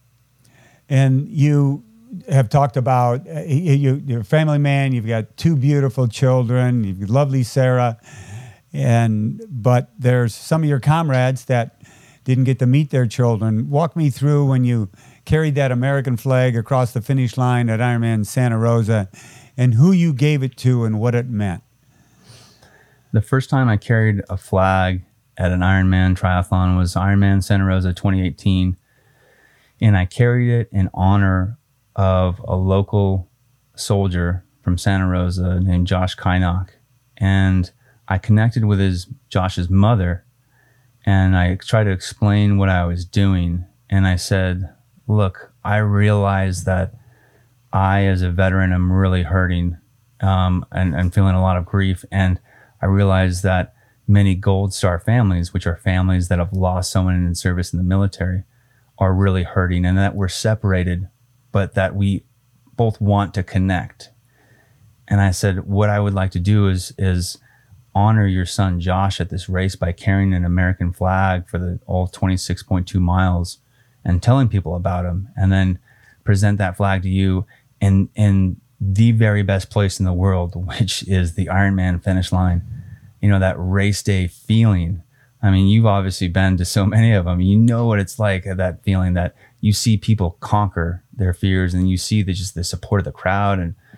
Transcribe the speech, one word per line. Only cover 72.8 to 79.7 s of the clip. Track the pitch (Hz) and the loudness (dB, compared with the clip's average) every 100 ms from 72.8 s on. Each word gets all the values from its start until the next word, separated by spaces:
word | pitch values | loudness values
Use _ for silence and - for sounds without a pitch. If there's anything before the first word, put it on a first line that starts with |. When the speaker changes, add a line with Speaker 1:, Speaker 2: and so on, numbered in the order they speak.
| 87 | -2
Speaker 2:
two | 95 | -2
miles | 87 92 92 87 87 - _ _ _ _ | 0 2 2 0 -4 -10 _ _ _ _
and | - 90 | -2 0
telling | - 135 123 | 2 2 2
people | 98 80 87 | 0 -4 -4
about | 92 90 90 | -4 -4 -4
him, | 87 98 - | -6 -8 -2
and | 95 | 2
then | 95 92 90 - _ _ _ | 2 2 -2 -8 _ _ _
present | - 98 104 101 | 0 2 2 0
that | 95 92 | -2 -2
flag | 101 95 | 0 0
to | 95 | 0
you | 95 95 95 95 _ _ _ | 0 2 0 -4 _ _ _
in, | 101 98 95 - | 2 2 2 0
in | 104 98 92 87 _ _ | 2 2 0 -2 _ _
the | 98 95 117 | -4 2 4
very | 113 110 104 | 4 2 2
best | 98 98 | 0 -2
place | - | -2